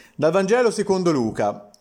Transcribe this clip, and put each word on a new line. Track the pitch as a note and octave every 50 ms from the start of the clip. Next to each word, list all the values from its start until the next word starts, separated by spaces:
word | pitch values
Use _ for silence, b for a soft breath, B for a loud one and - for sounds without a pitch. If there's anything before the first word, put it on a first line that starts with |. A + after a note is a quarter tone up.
| B B B
Dal | - D3 D#3 D#3+
Vangelo | G3 G3 F#3+ A3+ B3+ B3 A3+
secondo | F#3+ - G3 - F#3+ F#3 F#3 F3 D#3
Luca. | C3+ A#2 A2 - - A2 G#2 G#2 - - - _ _